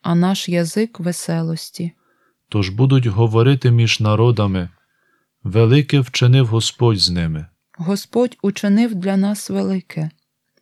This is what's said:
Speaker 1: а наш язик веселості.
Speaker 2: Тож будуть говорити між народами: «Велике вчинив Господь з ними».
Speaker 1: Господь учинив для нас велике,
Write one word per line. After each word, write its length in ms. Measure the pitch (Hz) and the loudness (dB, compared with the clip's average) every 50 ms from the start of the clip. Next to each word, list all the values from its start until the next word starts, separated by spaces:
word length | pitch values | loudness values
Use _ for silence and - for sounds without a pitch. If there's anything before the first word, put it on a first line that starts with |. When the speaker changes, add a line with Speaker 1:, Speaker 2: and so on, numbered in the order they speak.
Speaker 1:
а 140 | - - 170 | -4 -2 0
наш 340 | 170 175 185 196 - - - | 2 2 0 0 -2 -4 -4
язик 500 | 175 175 170 160 - 208 226 226 - - | -2 -2 -2 -2 -2 -4 -4 -4 -4 -8
веселості. 920 | 165 175 170 - - - 170 165 165 165 165 160 - - - - 170 170 - _ _ _ _ _ _ _ _ _ _ - | -6 -6 -6 -6 -6 -6 -4 -4 -4 -4 -6 -8 -10 -12 -12 -10 -10 -10 -10 _ _ _ _ _ _ _ _ _ _ -6
Speaker 2:
Тож 200 | - 107 98 95 | -2 -2 -2 -2
будуть 360 | 95 110 131 131 135 135 120 | 0 0 2 2 4 2 2
говорити 680 | 117 95 107 117 113 107 113 117 131 143 131 - 127 | 0 0 0 0 2 2 2 4 4 2 2 2 2
між 280 | 117 117 117 110 - - | 2 4 2 2 0 0
народами: 720 | 113 107 107 107 113 123 117 104 104 101 95 92 87 85 _ _ _ _ _ _ _ _ _ _ _ _ _ _ - | 0 0 2 2 2 2 2 2 0 0 0 -2 -4 -6 _ _ _ _ _ _ _ _ _ _ _ _ _ _ -8
«Велике 560 | 95 90 110 117 113 127 147 143 - 151 143 | -2 2 2 4 4 4 4 2 2 0 0
вчинив 480 | 127 - - - 127 120 123 135 131 110 | 0 0 -2 0 2 4 4 4 4 2
Господь 520 | 113 113 107 - - - 120 120 110 95 | 0 -2 -2 -4 -2 0 0 0 2 2
з 100 | 85 87 | 0 0
ними». 360 | 87 87 85 82 78 78 76 - _ _ _ _ _ - | 0 0 -2 -4 -4 -6 -10 -12 _ _ _ _ _ -10
Speaker 1:
Господь 600 | 165 175 202 202 - - - 233 247 247 - _ | -6 -4 -4 -6 -6 -4 -2 -2 -2 -2 -4 _
учинив 540 | - 202 196 - - 202 196 214 233 240 220 | -4 -4 -4 -2 0 2 2 2 2 0 -2
для 220 | 180 180 196 196 196 | -4 -4 -2 0 0
нас 320 | 190 202 208 202 - - | 0 0 -2 -4 -6 -6
велике, 600 | 196 196 196 190 190 185 - - - 160 156 156 - _ _ _ _ _ _ _ _ _ | -6 -4 -4 -4 -4 -6 -6 -8 -8 -8 -8 -8 -8 _ _ _ _ _ _ _ _ _